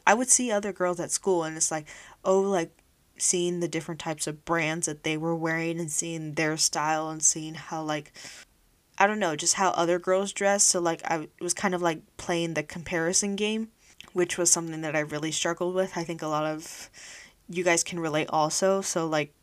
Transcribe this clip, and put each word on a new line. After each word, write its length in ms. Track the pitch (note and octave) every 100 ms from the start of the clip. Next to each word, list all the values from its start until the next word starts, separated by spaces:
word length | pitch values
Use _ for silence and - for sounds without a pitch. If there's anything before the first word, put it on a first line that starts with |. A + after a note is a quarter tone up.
| -
I 80 |
would 160 | A3 B3+
see 220 | - B3
other 220 | G#3 G#3
girls 260 | F3+ F3+ F3
at 120 | D#3
school 320 | - G3 F3
and 120 | D#3+ D#3+
it's 140 | -
like, 160 | D#3 D3+ - - -
oh, 180 | F#3+ F#3+
like, 300 | G3 F#3 E3 _ _ _ _ -
seeing 400 | - F#3 F3 F3
the 80 | E3+
different 320 | E3 D#3+ D#3+
types 260 | E3 D#3 D#3
of 180 | D3+
brands 440 | - E3+ D#3 E3 E3
that 160 | D3
they 140 | D#3+ D#3
were 180 | E3 E3
wearing 440 | D#3+ E3 E3 E3+
and 120 | D#3+
seeing 420 | - E3+ E3 D3+
their 240 | D3 D#3 D#3
style 520 | - - D3+ D#3 D#3+
and 140 | D#3
seeing 300 | D3 E3 D#3
how, 300 | D#3 - D#3+
like, 280 | D#3 D3+ D3 - - - - _ _ _ _ -
I 100 | G3
don't 120 | G#3+
know, 160 | F3+ D3+
just 180 | E3+
how 160 | - F#3+
other 260 | - E3+ F3
girls 340 | F#3 F#3 G3
dress. 300 | - G3 G3+
So, 160 | - F#3
like, 240 | E3+ E3 -
I 220 | E3 D3+ -
was 140 | F3
kind 200 | F3 G3+
of, 80 | F3+
like, 200 | F3 D#3+ - -
playing 360 | - E3+ E3+
the 100 | D#3
comparison 720 | D3+ F3 D3+ F3 E3 F#3 G3+ G3
game, 340 | G#3+ A3 A3 _ _ - -
which 240 | F3+ F3 -
was 140 | E3+
something 300 | E3+ E3 D#3+
that 140 | D#3 D3+
I 40 |
really 320 | D3 D3+ D#3+
struggled 420 | - E3+ E3+ F3+
with. 220 | F#3 F#3 F3
I 80 |
think 180 | E3 E3
a 60 | D#3
lot 180 | D3+ D#3
of 440 | D#3 - - - - - - - _ -
you 140 | F3
guys 200 | F3+ E3
can 160 | - F3
relate 300 | D#3+ D3+ -
also. 520 | D#3 D#3 - F#3+ G3
So, 240 | G3 F3 E3
like, 280 | D#3 D3 _